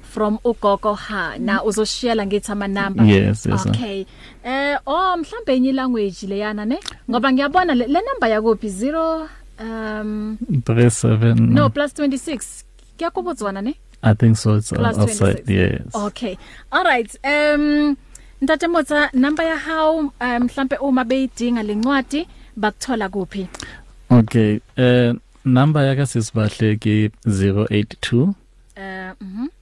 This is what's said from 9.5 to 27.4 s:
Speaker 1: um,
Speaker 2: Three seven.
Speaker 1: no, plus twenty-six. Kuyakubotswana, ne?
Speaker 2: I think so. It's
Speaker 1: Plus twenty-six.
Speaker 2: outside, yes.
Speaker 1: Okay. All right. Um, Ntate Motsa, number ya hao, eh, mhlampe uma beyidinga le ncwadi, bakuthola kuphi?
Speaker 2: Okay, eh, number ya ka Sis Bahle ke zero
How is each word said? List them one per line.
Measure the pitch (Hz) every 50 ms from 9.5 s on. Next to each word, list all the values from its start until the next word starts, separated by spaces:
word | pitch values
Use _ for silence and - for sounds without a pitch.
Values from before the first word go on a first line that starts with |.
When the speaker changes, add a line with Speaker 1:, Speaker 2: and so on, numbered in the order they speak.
| - -
Speaker 1:
um, | 220 226 226 226 220 214 214 214 214 214 214 214 214 214 220 214 233 - 175 127 117
Speaker 2:
Three | - 113 117 120 120
seven. | - - - 117 113 110 117 117 117 117 113 117 113
Speaker 1:
no, | - - -
plus | - 285 285 285 -
twenty-six. | - 294 277 269 254 - 339 294 220 - - - - - - _ - _ - _
Kuyakubotswana, | - 330 339 _ 381 359 359 320 - 208 196 190 196 202
ne? | 247 311 - - - - _ -
Speaker 2:
I | 110 110
think | 107 120 113 110
so. | 110 - 113 107
It's | 107 107 -
Speaker 1:
Plus | - 107 - - -
twenty-six. | 101 104 110 110 101
Speaker 2:
outside, | 98 98 98 - - -
yes. | 98 95 92 98 - - - - -
Speaker 1:
Okay. | 214 208 208 - - 247 208 185 - - - - - - -
All | - 311 370
right. | 349 269 247 233 208 - - -
Um, | 277 294 294 302 302 294 294 294 294 294 294 294 294 277 - - - - - - - - -
Ntate | 277 269 320 302 349
Motsa, | 330 339 330 285 - 302 294 294 - -
number | 254 262 285 311 330 330
ya | 330 320
hao, | 294 - 320 320 320 311 311 320 320 302 285 - -
eh, | 240 247 240 240
mhlampe | 247 240 - 285 269 262 277
uma | - 269 285 254 254 254
beyidinga | 226 262 269 262 254 - - 240 240 240 233 214
le | 208 208
ncwadi, | 214 226 262 285 269 262 - 277 294 359 - - - - - -
bakuthola | 220 208 214 208 - - - 254 220 208 190
kuphi? | 190 202 185 - - 196 185 180 - - - - - - - - - - - -
Speaker 2:
Okay, | 123 120 110 107 - 117 110 107 104 101 _ _ _
eh, | - 127 123 123 123 123 120 120 - _ _ _ - _
number | 131 127 127 135 151 151 151 139
ya | 135 135
ka | 135 143
Sis | 127 - 120 110 -
Bahle | - 117 110 104 - - 113 107 107
ke | 107 - 107 107 107 107 104 - - -
zero | 113 101 95